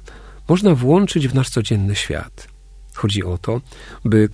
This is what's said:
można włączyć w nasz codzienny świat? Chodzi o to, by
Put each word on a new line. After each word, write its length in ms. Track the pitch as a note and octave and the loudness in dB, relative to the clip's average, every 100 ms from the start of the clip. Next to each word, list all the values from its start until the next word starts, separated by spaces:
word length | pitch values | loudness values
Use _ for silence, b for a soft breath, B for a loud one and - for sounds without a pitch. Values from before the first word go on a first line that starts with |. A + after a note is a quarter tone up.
| B B B B - | B B B B -2
można 260 | F3 G#3 D3 | 2 4 2
włączyć 520 | B2 E3 G3+ F3+ C#3 | 4 2 2 0 0
w 60 | |
nasz 160 | C3 C3 | 0 -2
codzienny 460 | - G#2 G#2+ G2 G2+ | -2 -2 0 0 -2
świat? 520 | - D2+ - - - - - - - - | -4 -8 -8 -18 -20 -20 -20 -20 -20 -6
Chodzi 280 | G#2+ G2+ | -4 -2
o 140 | F2+ F2+ | -4 -6
to, 240 | - A#2 - B B B - | -4 -6 -8 B B B 0
by 240 | A2 G#2+ | 2 2